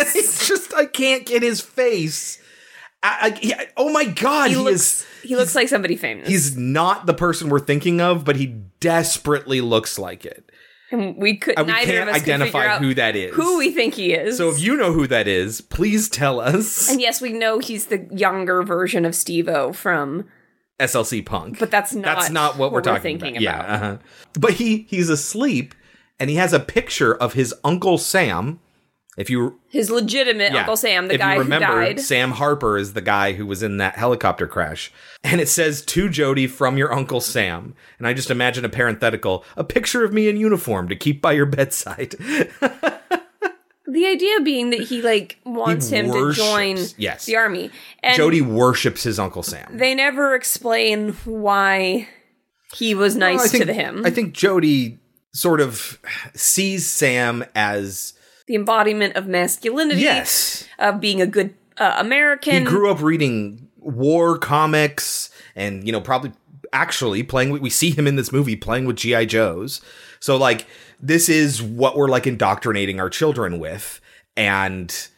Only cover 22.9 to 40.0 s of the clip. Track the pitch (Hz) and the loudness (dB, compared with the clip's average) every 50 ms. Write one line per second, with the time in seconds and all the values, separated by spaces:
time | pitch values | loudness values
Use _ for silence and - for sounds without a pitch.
22.9 | 104 98 - 165 151 170 170 139 120 120 107 92 - - 85 101 104 104 104 101 | 0 0 -2 -4 -6 -6 -8 -8 -6 -6 -4 -4 -4 -4 -4 -4 -4 -4 -4 -4
23.9 | 98 - - - - - - _ - 156 175 233 180 - 240 226 220 214 220 - | -6 -8 -12 -20 -20 -20 -18 _ -4 0 2 2 2 2 0 0 0 -2 -2 -4
24.9 | 202 180 175 165 156 143 - - - 214 277 285 180 120 - - - _ _ _ | -2 0 0 2 0 0 -2 -4 -4 -2 0 0 0 0 -2 -6 -12 _ _ _
25.9 | _ _ _ _ _ - 131 143 151 170 185 180 170 135 - - - 226 - - | _ _ _ _ _ -6 -4 -2 0 0 2 2 2 2 0 0 -2 -2 -2 -2
26.9 | - - 139 110 117 - 123 117 - 135 127 110 - - - 147 175 180 180 190 | -2 2 2 2 2 2 0 -2 0 0 -2 -2 -2 -4 -2 0 0 2 2 2
27.9 | 175 139 - - - 190 165 110 85 85 104 143 165 - _ _ _ _ _ _ | 2 2 0 0 0 2 2 2 0 -2 -4 -4 -6 -10 _ _ _ _ _ _
28.9 | _ _ _ _ _ - 98 - 127 123 120 - - - _ _ - 226 214 190 | _ _ _ _ _ -8 -4 -2 0 0 0 -2 -4 -8 _ _ -4 -2 -2 0
29.9 | 226 240 208 - 247 277 262 247 220 214 202 202 131 123 90 208 220 - 254 220 | 0 -2 -2 0 0 0 2 2 2 0 0 0 0 0 0 0 -2 0 0 0
30.9 | 190 180 180 185 - 131 196 196 190 190 - 143 147 160 202 - 190 113 117 110 | 0 0 0 0 0 2 2 2 2 2 2 2 2 2 2 2 2 2 0 0
31.9 | 196 277 - - 135 123 127 127 120 120 143 147 147 143 127 110 104 101 101 98 | -2 -4 -2 0 0 2 2 0 0 0 0 0 0 0 0 0 0 0 -2 -4
32.9 | 101 110 92 110 104 101 98 101 95 101 104 98 98 90 110 104 101 101 98 95 | -6 -4 0 2 2 2 2 0 0 -2 -6 -6 -6 -4 -4 -4 -2 -2 -2 -2
33.9 | - 101 113 123 120 - - 95 87 - 87 - - 95 82 78 80 - - - | -2 0 0 2 2 2 2 0 0 0 -2 -2 -2 -2 -2 -2 -4 -10 -12 -14
34.9 | - - - - - - - 135 180 175 151 - - 175 160 156 147 135 - - | -16 -20 -20 -20 -14 -8 -2 0 0 2 2 2 2 2 2 0 0 -4 -6 -4
35.9 | - 175 196 202 147 147 147 135 139 139 131 127 - - 139 127 135 139 143 151 | 0 0 0 0 0 0 0 2 2 2 0 0 0 0 0 0 2 2 2 2
36.9 | 123 135 127 - 135 120 - - - 120 101 90 85 85 - - - _ - - | 0 -2 -2 -2 -2 -2 -2 -2 -2 -2 -2 -2 -4 -6 -10 -14 -18 _ -20 -20
37.9 | - - 120 117 127 135 120 - 127 120 123 123 117 127 120 107 - 127 120 117 | -12 -6 -4 -2 -2 -2 -2 -2 0 0 0 0 0 -2 -4 -4 0 0 0 0
38.9 | 107 - 123 113 113 113 - 101 92 87 - - - - - - - 254 - - | 0 0 0 0 0 0 -2 -2 -2 -2 -4 -8 -8 -6 -4 -2 -2 -2 0 0
39.9 | - 247 | 0 0